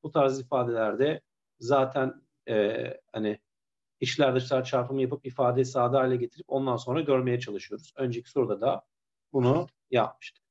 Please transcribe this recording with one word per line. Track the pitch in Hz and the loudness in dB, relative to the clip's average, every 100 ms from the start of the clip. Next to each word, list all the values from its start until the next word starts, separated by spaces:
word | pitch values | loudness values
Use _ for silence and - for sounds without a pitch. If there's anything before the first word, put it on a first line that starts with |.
Bu | 156 | -2
tarz | 156 135 135 | 2 2 2
ifadelerde | 127 135 123 117 110 107 139 - _ _ _ _ | -2 -2 0 0 0 2 0 0 _ _ _ _
zaten, | 117 139 131 139 131 - _ _ - | 2 2 2 0 -2 -4 _ _ -2
e, | 110 104 113 120 - _ | 0 2 0 -6 -10 _
hani | 110 107 104 _ _ _ _ _ _ | -4 -4 -4 _ _ _ _ _ _
içler | 127 - 139 127 | -4 2 2 2
dışlar | 127 131 | 0 -2
çarpımı | 123 135 123 135 | 0 -2 -2 -2
yapıp | 127 131 135 | -2 -4 -10
ifadeyi | - 123 123 127 | -2 0 2 0
sade | 127 123 135 | 0 2 2
hale | 131 123 | 2 0
getirip | 120 - - | -4 -8 -4
ondan | 135 135 117 | -2 0 -2
sonra | 123 143 | -2 -2
görmeye | 147 131 127 123 | 2 0 2 -2
çalışıyoruz. | 127 101 - 104 - - | -4 -10 -10 -14 -14 -6
Önceki | 131 120 - | -4 -4 -4
soruda | 143 117 101 | -2 0 0
da | 120 - _ _ _ _ _ | 0 -2 _ _ _ _ _
bunu | 139 123 151 180 _ _ | 0 2 2 0 _ _
yapmıştık. | 123 107 - - _ _ | 0 0 -4 -20 _ _